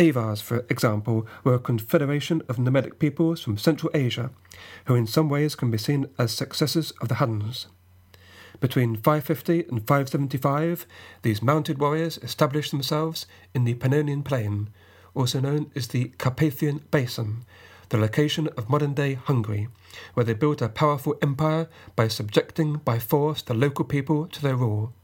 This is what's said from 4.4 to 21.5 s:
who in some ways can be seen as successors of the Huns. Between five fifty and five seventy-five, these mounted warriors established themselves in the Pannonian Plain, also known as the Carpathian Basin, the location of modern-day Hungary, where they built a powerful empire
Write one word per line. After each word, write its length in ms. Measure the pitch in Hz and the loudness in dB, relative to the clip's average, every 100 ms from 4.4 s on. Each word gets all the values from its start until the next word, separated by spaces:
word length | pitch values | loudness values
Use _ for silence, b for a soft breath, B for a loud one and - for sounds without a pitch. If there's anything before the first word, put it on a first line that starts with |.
| B B B B - | B B B B 2
who 80 | |
in 120 | 123 110 | 2 4
some 220 | 160 156 | 2 2
ways 260 | 143 151 | 2 0
can 160 | - 123 | 0 0
be 80 | 110 | 0
seen 300 | 127 143 135 - | 0 0 0 0
as 140 | 123 | -2
successors 600 | - - - 147 165 151 - | -2 -6 -2 0 0 -4 -6
of 60 | 113 | -4
the 80 | 117 | 0
Huns. 500 | 135 107 107 127 - _ _ _ _ B B B B B | 0 0 -4 -8 -14 _ _ _ _ B B B B B
Between 360 | 127 139 120 110 | 0 2 0 2
five 280 | 131 151 | 2 2
fifty 400 | 147 160 - 170 | 0 -4 0 0
and 220 | - 117 110 | 0 -4 2
five 220 | 143 139 | 2 2
seventy-five, 760 | 147 139 135 139 143 165 170 - B B B | -2 -2 0 0 0 -2 -4 -10 B B B
these 200 | 117 104 | -2 0
mounted 360 | 120 156 156 139 | 2 2 0 0
warriors 400 | 143 156 165 - | 0 0 -2 -6
established 520 | 120 - 151 151 143 | -8 0 0 0 -2
themselves 560 | 143 131 156 160 165 - B B | -4 -2 -2 -2 -4 -12 B B
in 120 | 131 | 0
the 100 | 120 | 0
Pannonian 480 | 120 127 147 147 143 | 0 2 2 2 -2
Plain, 480 | 143 131 104 104 104 B B B B | -2 -2 0 -2 -6 B B B B
also 280 | - 127 135 | -2 0 0
known 300 | 135 147 151 | 0 -2 -4
as 140 | 135 120 | -8 -4
the 240 | 123 127 - | -2 -4 -2
Carpathian 640 | 170 131 156 - 151 147 - | -2 2 0 2 -2 -2 -2
Basin, 540 | 151 123 - 107 113 - B B B B | -2 -2 -4 -6 -6 -10 B B B B
the 80 | 101 | 0
location 500 | 107 147 151 165 151 - | 2 2 0 0 -4 -4
of 140 | 110 | -2
modern-day 440 | 147 147 139 143 | 0 0 0 -2
Hungary, 540 | 131 - 127 107 101 113 - B B B | -2 0 0 0 -4 -6 -10 B B B
where 100 | - | -2
they 80 | 117 | 0
built 300 | 110 151 143 | 2 0 0
a 60 | 113 | -4
powerful 480 | - 156 143 151 - | 2 2 2 -2 0
empire 480 | 143 135 156 | 0 0 0